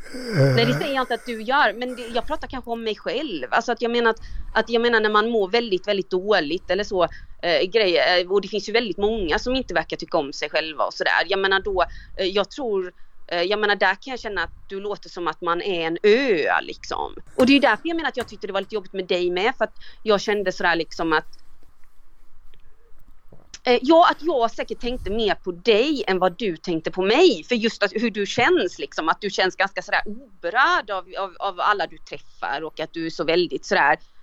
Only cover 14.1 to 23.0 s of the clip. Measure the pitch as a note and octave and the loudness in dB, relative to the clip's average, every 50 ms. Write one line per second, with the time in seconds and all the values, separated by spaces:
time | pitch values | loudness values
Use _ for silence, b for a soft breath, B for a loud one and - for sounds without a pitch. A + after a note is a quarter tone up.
14.1 | C4 A3+ - A3 G3+ F3+ E3 E3+ - - - - G3+ G3 G3 G#3 - - - E3+ | -10 -10 -8 -6 -6 -4 -4 -6 -8 -12 -14 -12 -10 -8 -8 -8 -8 -10 -10 -12
15.1 | - F#3 F3 E3 D#3+ - - F3 E3+ F3 - G#3 F#3+ E3+ D#3+ D#3+ E3 E3+ - G#3+ | -10 -6 -4 -4 -4 -2 -2 0 0 0 0 -2 -2 -2 -2 -2 -2 2 4 6
16.1 | G#3 B3 C#4 C4 G3+ D#3+ C3 F#2+ F2 D#2 B1+ B1+ - - - - - - C#2+ C2+ | 6 6 4 2 2 2 2 2 2 2 0 -2 -8 -12 -10 -8 -6 -6 -6 -6
17.1 | - - - - - - B3+ A#3+ C#4 C#4 A#3+ B3+ G#3+ G#3+ - D#4+ E4+ E4 D#4+ C4+ | -8 -12 -14 -4 2 4 6 8 8 8 6 4 4 2 0 -4 -4 -4 -4 -4
18.1 | - B3+ A#3 - - F#3+ - G3 F#3+ G3 G3 - A3 G#3+ F#3+ - - G3 F#3 F3 | -4 -6 -6 -8 -10 -12 -8 -6 -4 -4 -4 -4 -6 -8 -8 -6 -6 -6 -2 0
19.1 | G3 F3+ F3+ F3+ F3 F3+ F#3+ A#3+ C4 - A3+ - - B B B B B - A3 | 0 0 2 0 0 2 0 0 0 0 -2 -4 -4 B B B B B 0 2
20.1 | G#3 F#3+ - - G#3 G#3 G3+ F#3+ F#3 - G3 F3 E3 E3 D#3+ - - - F3 E3 | 2 2 2 0 0 0 0 -2 -2 0 2 2 2 2 0 -4 -4 -4 0 2
21.1 | D#3 D#3 E3+ - - - - - - - - - - - - - - - - - | 2 2 0 -2 -8 -12 -12 -14 -14 -14 -14 -16 -16 -16 -16 -16 -14 -14 -16 -16
22.1 | - - - - - - - - - - - - - - - - - - | -16 -14 -14 -14 -12 -12 -12 -12 -12 -12 -12 -14 -16 -16 -16 -14 -14 -14